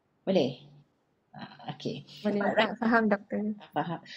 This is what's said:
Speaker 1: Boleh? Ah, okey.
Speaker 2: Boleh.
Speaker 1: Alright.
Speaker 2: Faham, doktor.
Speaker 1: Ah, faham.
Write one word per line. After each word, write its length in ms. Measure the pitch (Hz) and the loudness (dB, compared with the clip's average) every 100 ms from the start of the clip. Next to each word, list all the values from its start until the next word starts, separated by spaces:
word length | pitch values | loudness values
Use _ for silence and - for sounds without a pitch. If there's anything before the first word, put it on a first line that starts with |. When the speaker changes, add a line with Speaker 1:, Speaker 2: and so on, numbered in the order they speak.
| _ _ - | _ _ 0
Speaker 1:
Boleh? 320 | 190 131 - - - _ _ _ _ _ | 2 2 -2 -14 -20 _ _ _ _ _
Ah, 400 | - - - - | -18 -18 -14 -12
okey. 320 | 143 117 - - - | -8 -8 -8 -12 -6
Speaker 2:
Boleh. 160 | 208 202 | -2 0
Speaker 1:
Alright. 320 | 196 170 220 - | 2 2 2 0
Speaker 2:
Faham, 260 | 226 233 220 | 2 4 4
doktor. 480 | 202 - 202 214 214 | 2 -2 -4 -4 -6
Speaker 1:
Ah, 100 | 156 | -6
faham. 280 | 151 165 165 - | -4 -4 -6 -10